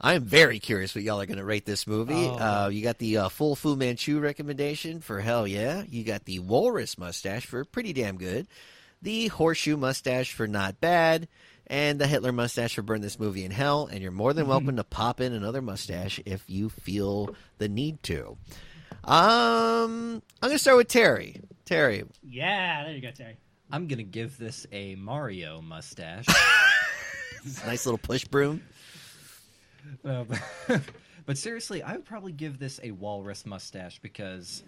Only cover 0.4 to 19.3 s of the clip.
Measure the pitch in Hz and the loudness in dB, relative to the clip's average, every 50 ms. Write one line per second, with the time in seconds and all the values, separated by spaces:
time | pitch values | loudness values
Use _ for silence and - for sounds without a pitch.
0.4 | 160 123 113 101 - - 110 95 95 95 - 104 101 110 107 101 98 92 95 98 | 10 10 6 2 -2 -2 0 0 0 -2 -4 -4 -2 -2 -2 -2 -2 -4 -6 -4
1.4 | 95 101 107 104 - 107 101 - - 107 107 110 113 127 151 170 175 131 123 117 | -2 -2 -2 -2 -2 -2 -4 -2 -2 0 0 0 0 0 0 2 2 0 0 0
2.4 | 113 107 101 104 101 101 101 104 110 117 117 - 117 110 110 107 95 95 - - | 0 2 2 2 2 0 0 0 0 -2 -2 0 0 2 2 2 2 0 0 2
3.4 | 151 151 143 - - 151 143 135 131 123 120 - - 147 147 151 147 143 143 - | 2 2 2 2 2 0 2 2 2 0 0 -2 -2 0 0 2 0 0 -2 -4
4.4 | 147 147 143 135 143 143 151 - - 165 165 165 - - 107 98 101 113 120 117 | -6 -6 -4 -2 -2 -2 -4 -4 -6 -8 -8 -10 -8 -6 -6 -4 0 0 2 2
5.4 | 107 98 95 101 110 135 165 202 - - 123 117 107 110 101 101 - - 92 90 | 0 0 0 -2 -2 -2 -2 -4 -6 -8 -8 -6 -4 -4 -4 -4 -6 -8 -8 -6
6.4 | 90 92 113 143 214 247 226 156 110 - - - 90 87 - - - 98 101 123 | -2 2 4 4 4 4 2 0 -4 -6 -8 -8 -8 -8 -8 -6 -6 -4 -4 -6
7.4 | - - - 123 147 - - 254 233 202 147 131 113 101 95 90 92 90 95 127 | -6 -6 -8 -8 -8 -6 -6 -6 -4 -4 -2 -2 -2 -2 -4 -6 -6 -4 -4 -4
8.4 | 190 - - - - - - - - - _ _ - 208 220 226 226 202 - - | -6 -8 -14 -20 -20 -20 -20 -20 -20 -20 _ _ -8 -4 -2 -2 -2 -2 0 2
9.4 | 160 165 165 - - 147 151 147 131 131 131 - - 131 127 131 127 - - - | 2 2 2 2 0 0 0 0 0 -2 -2 -2 -2 -2 0 0 -2 -2 -4 -4
10.4 | 113 104 104 101 98 95 95 - 160 170 175 170 165 160 160 165 170 - _ _ | -2 -2 0 0 0 -2 -2 0 2 4 6 6 6 6 4 2 0 -6 _ _
11.4 | - - - _ - - - 143 147 147 147 143 143 143 151 131 - 127 123 120 | -20 -20 -20 _ -10 -4 -2 0 2 2 2 2 2 2 2 2 2 0 0 0
12.4 | 120 117 - 123 117 113 - 117 101 104 110 107 101 101 - - 107 104 92 95 | 0 0 0 0 -2 -2 -2 -4 -2 -2 -2 -2 -4 -6 -6 -4 -4 -2 -2 -4
13.4 | 92 92 98 117 143 143 143 151 147 - 101 98 95 92 90 98 107 135 147 160 | -6 -4 -2 0 2 2 2 2 0 -2 -6 -8 -6 -6 -2 0 2 2 2 2
14.4 | 147 131 131 135 135 139 131 113 - - - - 110 120 - - 127 127 120 107 | 2 4 4 2 2 0 -2 -2 -4 -4 -4 -2 0 0 0 0 -2 -2 -2 -2
15.4 | 101 107 120 135 131 107 95 - - - 87 87 92 101 - - - 104 95 95 | -4 -4 -4 -4 -4 -6 -6 -8 -8 -8 -6 -6 -6 -6 -6 -8 -8 -8 -8 -8
16.4 | - - 92 98 107 110 - - - 85 95 104 98 98 101 104 101 101 - - | -8 -6 -4 -4 -4 -4 -6 -8 -8 -4 -2 -2 0 0 0 -2 -2 -4 -8 -12
17.4 | - - _ - 107 104 101 117 143 156 156 - - - 80 69 55 50 55 - | -18 -14 _ -4 -4 -2 -2 -2 -2 -4 -4 -6 -6 -4 -4 -4 -6 -8 -14 -16
18.4 | - - - - - - - - - - - - - - 139 165 180 220 | -18 -18 -18 -18 -18 -20 -20 -20 -20 -20 -18 -6 2 6 8 8 10 8